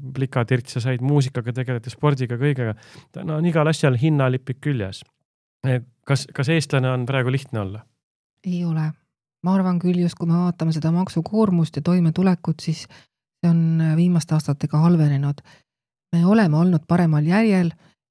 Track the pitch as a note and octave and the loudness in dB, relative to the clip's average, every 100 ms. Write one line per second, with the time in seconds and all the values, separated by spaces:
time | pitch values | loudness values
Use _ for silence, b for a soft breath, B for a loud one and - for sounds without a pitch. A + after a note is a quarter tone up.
0 | C3+ C3 C3 B2+ A2+ B2+ - B2+ B2 B2 | -10 -6 -4 -2 0 -2 -2 -6 -4 -2
1 | C3 D3 C3 B2 A#2 A#2+ B2 A#2+ A#2 - | 0 0 0 -4 -6 -6 -6 -6 -8 -2
2 | D3+ C3+ B2 A#2+ D3 C3 A2+ G#2 B B | -2 0 -4 -2 -2 -2 -4 -6 B B
3 | B - D#3+ D#3 F3 D#3+ D3+ D3+ C#3+ A#2+ | B -12 -6 -2 0 2 0 2 0 2
4 | D#3 D3 C3 B2+ - - D3 B2+ F#2+ - | 2 2 0 -2 -6 -6 -4 -4 -6 -10
5 | - _ _ _ _ _ C3+ B2 - _ | -20 _ _ _ _ _ -2 -2 -4 _
6 | - C3+ - - C3 E3 C#3+ C#3 C3 B2+ | -4 -4 -4 -6 -2 0 0 -2 0 -2
7 | B2 C3+ B2 C3+ C#3 A2+ F#2+ G#2+ - _ | -2 -2 -2 -4 -4 -6 -6 -8 -16 _
8 | _ _ _ _ F#3 F3 E3+ D#3+ D#3 - | _ _ _ _ -6 -4 -2 -2 -4 -8
9 | _ _ _ _ F3 F#3+ F#3 F3 F3+ F3 | _ _ _ _ -2 0 0 0 0 0
10 | F3 - E3+ E3+ F3+ F3 E3 D#3+ D#3+ E3+ | 0 -2 0 0 0 0 -2 0 0 0
11 | F#3+ E3+ D#3+ G#3+ G#3+ F3 D#3+ D3 F3 F3+ | 0 -4 -2 0 2 2 0 -2 0 2
12 | E3 E3+ G3 G#3 - D#3 - D#3 - - | 2 2 2 0 -2 -6 -6 -8 -10 -20
13 | _ _ _ _ F3 E3+ E3 E3 D#3+ D#3 | _ _ _ _ 2 2 2 2 2 2
14 | F3 E3+ - D#3 D3 C#3+ D#3+ D3+ E3+ E3+ | 2 2 0 -2 0 -2 0 2 4 4
15 | D3 C#3 C#3+ C#3+ b b _ _ _ _ | 4 2 -2 -6 b b _ _ _ _
16 | _ E3+ F3+ A3 F3+ D3+ F3+ D#3+ - F3 | _ 2 4 4 4 4 2 2 2 2
17 | E3+ D3+ D3+ G3 A3+ F#3+ E3+ - b _ | 4 2 2 2 2 2 0 -4 b _
18 | _ | _